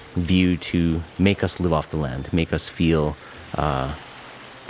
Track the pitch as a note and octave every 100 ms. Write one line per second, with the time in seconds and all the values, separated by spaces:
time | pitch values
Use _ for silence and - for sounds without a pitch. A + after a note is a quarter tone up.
0 | - F#2 E2+ F#2 F2+ E2+ - F2 E2+ E2
1 | E2 - G2 G2 F#2+ - F2+ D#2 - D#2
2 | C#2 B1+ C#2 E2+ E2 D#2+ - - E2 D#2+
3 | D2+ D2+ - - - - D2+ C2+ C2+ D2+
4 | - - - - - -